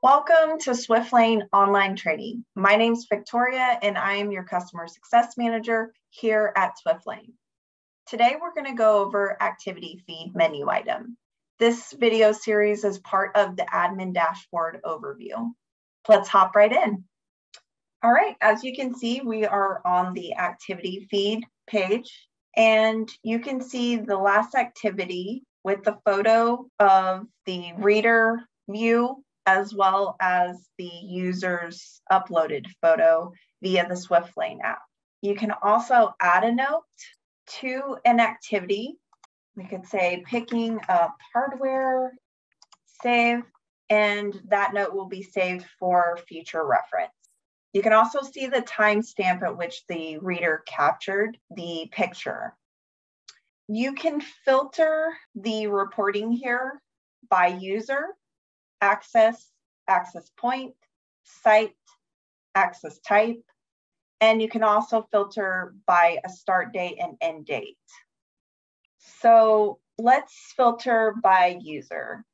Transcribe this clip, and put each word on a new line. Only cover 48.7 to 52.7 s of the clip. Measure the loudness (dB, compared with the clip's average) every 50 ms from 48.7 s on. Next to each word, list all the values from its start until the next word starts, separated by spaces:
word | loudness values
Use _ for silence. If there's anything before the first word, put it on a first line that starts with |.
| -2 0 2 2 2 0 -2 -4 -6 -4 -2 -2 -2 -2 -2
at | -6 -6
which | -6 -10 -10 -10 -14 _
the | _ -10 -10 -10 -10 -12 -10
reader | -6 -6 -6 -2 -2 -2 -2 -4 _
captured | -12 -4 0 0 0 0 -2 -6 -6 -4 -2 -4 -4 -6 _ _ _
the | -14 -12 -10 -10 -10 -10 -10 -12 -4
picture. | -4 -4 -4 -4 -12 -12 -10 -10 -10 -10 -12 -14 _ _ _